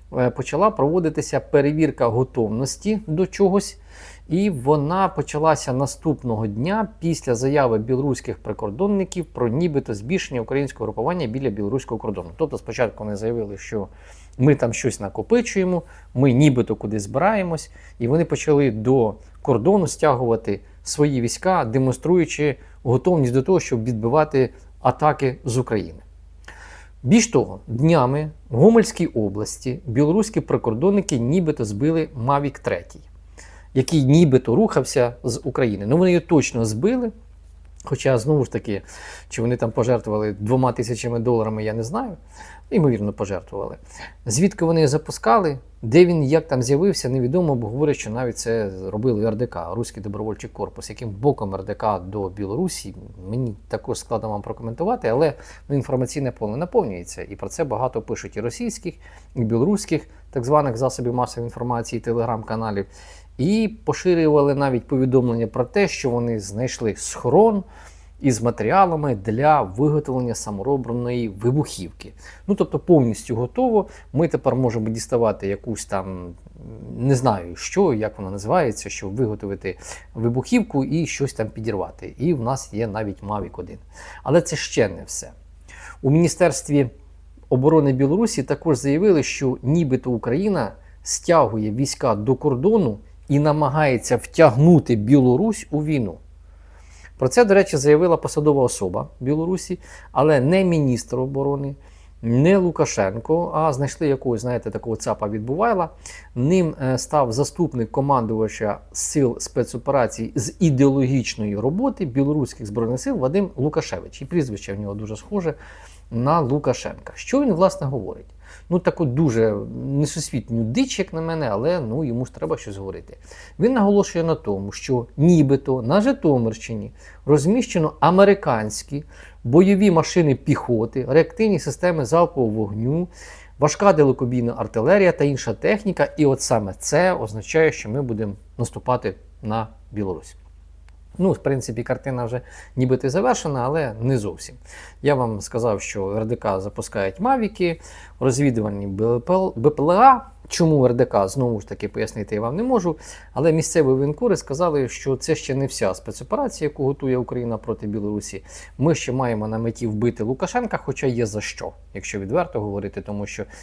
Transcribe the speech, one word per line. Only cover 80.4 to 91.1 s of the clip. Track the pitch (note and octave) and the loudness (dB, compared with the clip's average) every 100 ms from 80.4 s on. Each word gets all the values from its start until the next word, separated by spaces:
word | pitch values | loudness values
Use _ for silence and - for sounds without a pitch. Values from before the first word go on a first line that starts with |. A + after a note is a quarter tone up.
| - B3 - C#3 C3+ | 0 0 0 -2 -2
і | D#3+ D3+ | -2 -2
щось | - C#3 | -4 -6
там | - G#2+ | -4 -8
підірвати. | - A2 G2+ E2+ - F#2 - | -6 -6 -4 -6 -10 -16 -4
І | D#3 | -2
в | D3 | 0
нас | A2+ C3+ - | -2 -4 -6
є | G#2 A2+ | -6 -4
навіть | G#2 G#2 G2 | -4 -6 -8
MAVIC | G2+ G#2 F2 | -6 -6 -6
один. | - F2+ G#2+ - - - - | -12 -14 -16 -20 -20 -20 -10
Але | - E3 | 0 2
це | E3 D3+ | 2 -6
ще | - - G#2 | -4 0 0
не | D#2+ - | -2 -10
все. | - - - - - - - - - | -10 -10 -18 -20 -20 -20 -20 -20 -4
У | C3+ | 2
Міністерстві | D#3+ E3+ - F3 - - C#3+ B2+ - - - - - - | 4 4 4 2 2 0 0 0 -4 -20 -20 -20 -12 -2
оборони | B2+ C#3+ D#3+ C#3 | 2 4 4 4
Білорусі | C3 C#3 F3+ A3+ - | 2 2 2 0 0
також | C3+ C#3+ E3 B2 | -4 -2 0 0
заявили, | C#3 D3 G#3 D#3+ | 2 2 4 4
що | C3 - C3+ C3 | 2 -2 -2 -2
нібито | B2 E3+ D3 B2+ B2+ | 0 2 2 0 -2
Україна | A#2 A#2 C#3 G#3 F3+ G2+ - - - | -2 0 0 0 0 -2 -6 -20 -14
стягує | - | -8